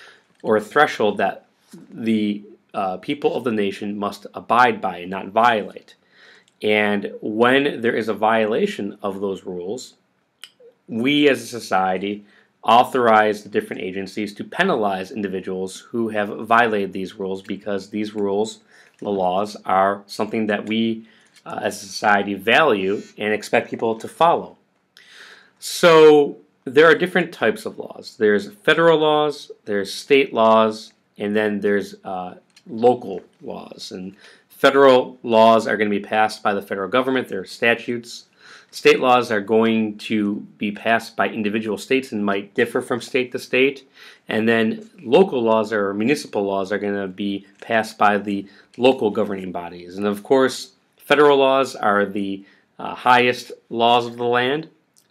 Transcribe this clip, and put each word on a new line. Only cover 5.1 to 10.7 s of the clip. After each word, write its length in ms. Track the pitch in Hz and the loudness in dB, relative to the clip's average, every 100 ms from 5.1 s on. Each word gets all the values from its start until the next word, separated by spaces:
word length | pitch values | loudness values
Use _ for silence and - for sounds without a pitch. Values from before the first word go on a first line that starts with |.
not 200 | 95 98 | -10 -4
violate. 640 | 110 120 110 92 - - _ _ _ - _ _ _ | 2 2 2 -4 -12 -20 _ _ _ -20 _ _ _
And 520 | 107 107 104 104 104 - | 0 2 2 -2 -6 -10
when 600 | 113 107 120 135 143 - | -8 0 2 2 0 -2
there 160 | 117 123 | -4 -2
is 120 | 110 | -4
a 60 | |
violation 800 | 98 110 113 107 117 - - 101 - | -2 0 2 0 0 -2 -4 -10 -8
of 180 | 101 95 | -8 -6
those 220 | 98 92 | -8 -8
rules, 520 | 101 90 90 127 - _ _ _ _ _ - _ - | -10 -12 -10 -10 -14 _ _ _ _ _ -20 _ -20